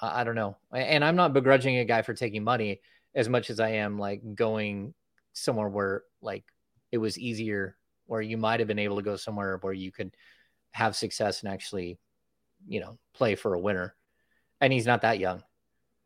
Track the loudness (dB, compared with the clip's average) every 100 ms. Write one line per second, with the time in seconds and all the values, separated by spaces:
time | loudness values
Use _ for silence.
0 | -4 -2 -2 -2 -2 -6 _ -4 2 4
1 | 4 4 4 6 8 6 6 2 2 2
2 | 0 -4 -4 -2 0 0 0 -4 _ _
3 | _ -2 2 0 0 0 0 0 -2 -2
4 | -4 -6 -6 -2 0 0 -2 -4 -8 -12
5 | _ _ _ -6 -2 0 0 0 0 -2
6 | -6 _ -10 -10 -12 _ _ _ _ -2
7 | -2 -2 -6 -4 -4 -4 -4 -8 _ _
8 | -8 -6 -4 -2 0 2 0 0 0 -2
9 | -2 -4 -6 -4 -4 -4 -4 -6 -8 -8
10 | -10 -12 -20 _ _ _ _ 0 0 0
11 | -4 -2 -2 -2 -6 -8 -8 -8 -8 -10
12 | _ _ _ _ _ _ -8 -8 -8 -14
13 | _ 0 2 2 0 0 0 -2 -4 -10
14 | _ _ _ _ _ 2 2 4 2 2
15 | 2 2 0 -4 -10 _ _ _ _ _